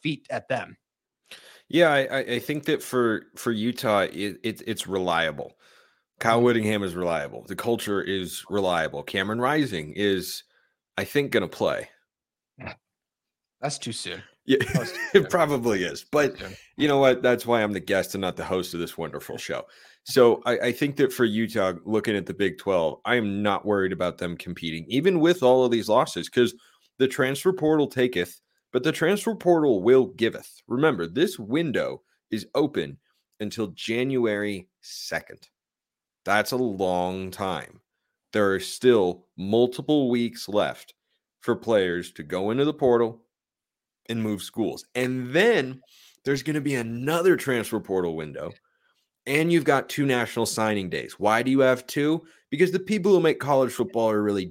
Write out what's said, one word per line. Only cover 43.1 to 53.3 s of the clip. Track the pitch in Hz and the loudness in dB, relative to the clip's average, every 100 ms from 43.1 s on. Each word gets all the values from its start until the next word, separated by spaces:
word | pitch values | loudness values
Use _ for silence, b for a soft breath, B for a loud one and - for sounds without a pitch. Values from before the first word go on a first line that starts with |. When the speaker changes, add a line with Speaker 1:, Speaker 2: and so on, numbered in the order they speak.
| 117 _ _ _ _ _ _ _ _ - | -4 _ _ _ _ _ _ _ _ -8
Speaker 2:
and | 113 | -4
move | 110 101 | -2 -4
schools. | - 120 98 - - | -6 -4 -4 -6 -8
And | 123 127 127 123 | -4 -4 -4 -2
then | 147 208 165 131 131 _ b b b 135 | 2 2 2 -2 -8 _ b b b -4
there's | 139 | -4
gonna | 156 151 | -2 -4
be | 143 | -2
another | 131 113 117 135 170 185 151 | -2 -4 -6 -2 2 4 4
transfer | - 120 107 110 | 2 -2 0 -4
portal | 90 95 87 80 | -2 -2 0 -4
window, | 76 71 78 - _ _ _ _ _ _ - | -8 -10 -12 -12 _ _ _ _ _ _ -2
and | 143 165 | 0 2
you've | 170 | 2
got | 143 139 - | 4 2 0
two | - | -2
national | 139 123 113 - | 2 2 0 -2
signing | 110 - 110 104 92 | -2 0 0 0 -2
days. | 80 58 - | -6 -8 -2
Why | 101 110 | 2 2
do | 127 | 2
you | 135 | 4
have | 127 127 - | 4 4 -2
two? | 147 147 165 - b b | -2 0 -2 -6 b b
Because | 151 175 | 0 2
the | 180 | 0
people | 190 214 180 | -2 -2 4
who | 185 | 4
make | 160 | 4